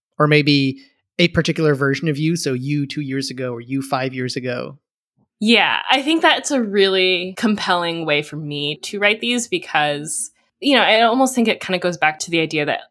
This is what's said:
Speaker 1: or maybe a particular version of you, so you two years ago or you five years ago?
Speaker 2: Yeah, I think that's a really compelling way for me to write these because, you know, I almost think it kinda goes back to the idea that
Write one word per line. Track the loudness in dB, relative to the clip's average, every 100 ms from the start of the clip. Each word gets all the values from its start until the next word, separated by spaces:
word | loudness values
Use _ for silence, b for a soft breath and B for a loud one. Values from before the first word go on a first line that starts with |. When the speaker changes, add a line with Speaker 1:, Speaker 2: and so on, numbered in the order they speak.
| _ -2
Speaker 1:
or | 4
maybe | 4 6 4 2 -2 B B B 0
a | 2
particular | 2 0 0 2 2
version | 0 0 -2
of | 0
you, | 0 0
so | -2
you | -4 -2 -2 -2
two | -6
years | -6 -6 -6
ago | -6 -8
or | -8
you | -6 -6
five | -4 -2 -4
years | -4 -6 -4
ago? | -6 -6 -8 -12 _ _ _ _ _ -4
Speaker 2:
Yeah, | 2 4 4 0 0
I | 0
think | 2 2
that's | 2 2 0
a | -2
really | 0 2 2 4 2 0 -4 -4
compelling | -2 0 0 0 0 -4 0
way | 0
for | -2 -8
me | -8 -6 -6 -6
to | -8 0
write | 0 0
these | 0 -2 -2
because, | -4 -2 0 0 -2 -6 -8 -10 _ _ -6
you | 2 4
know, |
I | 4 4
almost | 4 4 2 2
think | 0
it | 0
kinda | -2 -2
goes | -2 0
back | -2 -2
to | -4
the | -2
idea | -2 -2 -2
that | -4 -6